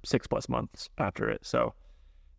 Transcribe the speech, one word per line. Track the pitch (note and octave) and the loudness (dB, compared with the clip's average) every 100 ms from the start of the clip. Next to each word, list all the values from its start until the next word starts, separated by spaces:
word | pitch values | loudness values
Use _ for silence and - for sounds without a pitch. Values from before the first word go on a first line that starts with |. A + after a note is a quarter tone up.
| - | 0
six | - - | 0 2
plus | - - | -2 0
months | A#2+ A2 - - - | -2 -2 -8 -10 -2
after | G2 - - | -2 0 0
it. | - - | -2 0
So | - A#1+ - - - - - - | 2 2 -2 -14 -20 -20 -20 -20